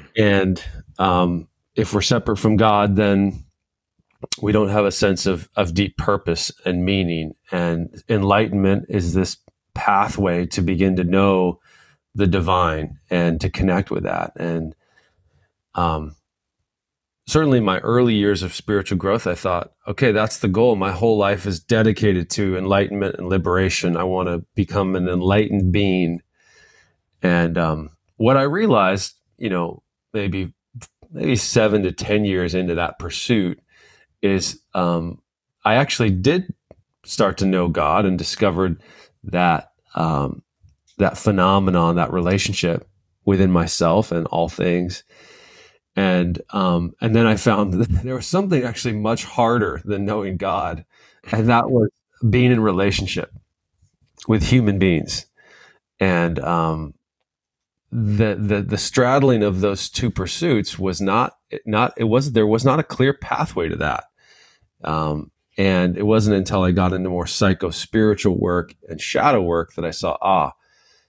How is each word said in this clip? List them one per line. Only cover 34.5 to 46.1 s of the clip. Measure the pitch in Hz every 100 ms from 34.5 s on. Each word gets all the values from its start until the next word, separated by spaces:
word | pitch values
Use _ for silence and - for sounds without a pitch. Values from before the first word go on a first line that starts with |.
| - _
um, | 92 87 85 85 - _ _ _ _ 107
I |
actually | 117 147 - 113
did | 92 101 180 185 - _ - _ _
start | - - 101 -
to | 95
know | 92 87
God | 80 76 90 101
and | 90
discovered | 82 - 101 87 92 82 - - - _
that, | 98 87 87 80 - _ _
um, | - 82 71 69 - - _ _ _ _ -
that | 98 -
phenomenon, | 110 98 92 98 95 90 85 87
that | -
relationship | 90 87 98 - 98 87 85 - _ _ _ -
within | 98 95
myself | 90 85 - 85 92 -
and | 85 82
all | 85 85
things. | - 90 87 87 - _ _ - - - - - _ _
And, | - 95